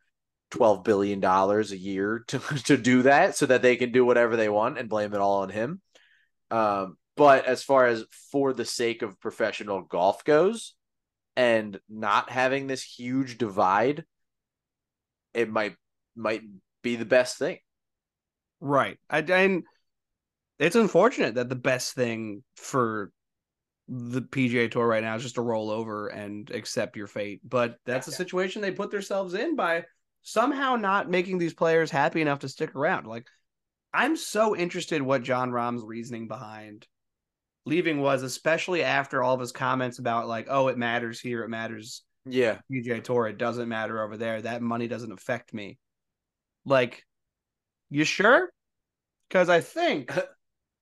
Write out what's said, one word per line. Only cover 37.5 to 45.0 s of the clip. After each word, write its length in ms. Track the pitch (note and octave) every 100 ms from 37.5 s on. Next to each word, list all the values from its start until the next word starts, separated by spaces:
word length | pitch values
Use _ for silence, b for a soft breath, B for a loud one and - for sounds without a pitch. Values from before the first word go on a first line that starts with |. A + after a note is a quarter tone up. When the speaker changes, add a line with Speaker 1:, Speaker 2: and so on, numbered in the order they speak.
| _
Speaker 2:
leaving 360 | - D#3+ E3 D3
was, 220 | C#3 C3+
especially 600 | C3 - D#3 E3 - E3+
after 400 | C3 C#3 C3+ C#3
all 120 | B2+
of 60 | B2+
his 120 | A#2+
comments 460 | - C3 C3 B2 B2+
about, 280 | B2 A#2 A#2
like, 180 | A2+ A2+
"Oh, 180 | C3+ C3
it 80 | B2
matters 440 | A#2 A#2+ A#2 A#2
here, 240 | B2+ A#2
it 40 | A2
matters 540 | A2+ A2+ G#2+ A2+ - - _ C3
Speaker 1:
Yeah. 340 | B2+ A#2 G2+ -
Speaker 2:
P 120 | C3
G 80 | A#2+
A 100 | A2+
Tour, 280 | A2 A#2+ A2
it 100 | G2+
doesn't 300 | A#2 A#2+ A#2
matter 340 | A2 A2 A2
over 140 | G#2+ G#2+
there, 260 | A2+ A2
that 180 | A2+ A#2+
money 280 | A#2 A#2 A#2
doesn't 240 | A2+